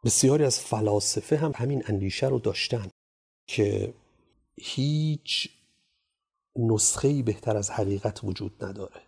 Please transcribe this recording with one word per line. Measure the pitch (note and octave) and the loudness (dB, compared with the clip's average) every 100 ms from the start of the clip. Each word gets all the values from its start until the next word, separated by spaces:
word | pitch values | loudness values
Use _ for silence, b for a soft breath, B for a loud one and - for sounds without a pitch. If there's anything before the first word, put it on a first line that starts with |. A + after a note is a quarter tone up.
بسیاری | A#2 - C3 D3+ | 2 4 6 6
از | C#3+ - | 4 2
فلاسفه | - A2 G#2+ G#2 - - - D3+ | -2 0 2 2 0 -4 0 0
هم | D#3 C#3 | 0 -2
همین | B2 C#3 - | -2 -2 -2
اندیشه | G2+ G2 - C3+ | -2 -2 0 0
رو | C3 | 2
داشتن | A2 F#2 - A#2+ G2 _ _ _ _ _ - | 0 -2 -2 -4 -4 _ _ _ _ _ -6
که | - G2+ G2+ G2+ - _ _ _ _ _ - | 0 2 2 -4 -8 _ _ _ _ _ -16
هیچ | - - C#3 D3+ D#3 D3 - - - _ _ _ _ _ _ _ _ _ _ - | -10 -2 0 2 0 -2 -4 -4 -4 _ _ _ _ _ _ _ _ _ _ -2
نسخه‌ای | A2+ A2 - - C#3 C#3+ | 2 4 2 2 2 2
بهتر | A#2 G2+ - G#2+ | 0 -2 0 -2
از | G2+ | -2
حقیقت | - G2 G2 G#2+ - | -2 -2 0 -2 -4
وجود | G2+ F#2 F#2+ - F#2+ | -8 -6 -8 -8 -12
نداره | G2+ F#2 - | -10 -12 -14